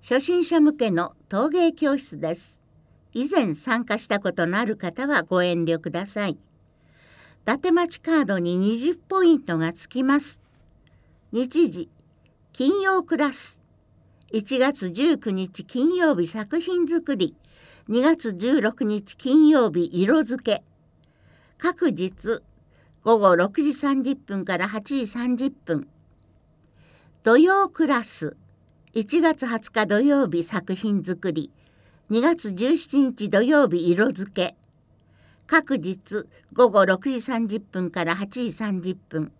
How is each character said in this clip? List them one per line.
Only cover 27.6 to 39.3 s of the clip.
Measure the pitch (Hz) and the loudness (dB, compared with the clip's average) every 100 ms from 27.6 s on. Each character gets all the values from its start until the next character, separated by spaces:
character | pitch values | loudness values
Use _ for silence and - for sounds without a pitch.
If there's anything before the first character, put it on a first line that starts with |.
| 392 | 2
ク | - 320 | 0 0
ラ | 262 | 0
ス。 | 226 - 151 - _ _ _ _ _ | -2 -8 -10 -10 _ _ _ _ _
一 | - 214 320 | -6 -2 2
月 | 330 311 247 | 2 0 -4
二 | 233 | -6
十 | 220 | -4
日 | 233 214 | -2 0
土 | 202 | 2
曜 | 277 277 240 | 4 2 2
日 | 165 | -2
作 | 165 175 180 185 | -4 -6 -4 -6
品 | 220 202 | -2 -2
作 | 180 175 190 | -2 -6 -4
り。 | 156 147 _ _ _ _ _ _ | -6 -8 _ _ _ _ _ _
二 | 220 | 0
月 | 277 330 214 | 2 0 -4
十 | 180 247 330 | -4 0 0
七 | - 277 | 0 0
日 | 262 247 208 | 0 0 0
土 | 196 | 0
曜 | 247 302 262 | 4 4 4
日 | 175 170 | 2 0
色 | 175 233 | 2 2
付 | 220 196 | 0 -8
け。 | - 170 - _ _ _ _ _ _ _ _ - | -4 -6 -6 _ _ _ _ _ _ _ _ 0
各 | 320 311 269 | 0 2 -4
日、 | 160 190 - 208 - _ _ | -4 -8 -8 -10 -10 _ _
午 | - 247 | 4 4
後 | 202 190 | 6 4
六 | 185 277 | 4 0
時 | 254 | -4
三 | 220 240 226 | -4 -4 -2
十 | 214 | -6
分 | 202 185 180 | -8 -6 -4
か | 175 | -2
ら | 165 175 | -2 -2
八 | 202 247 | -6 -6
時 | 240 | -6
三 | 156 214 190 | -4 -6 -4
十 | 180 185 | -6 -8
分。 | _ 156 156 | _ -8 -8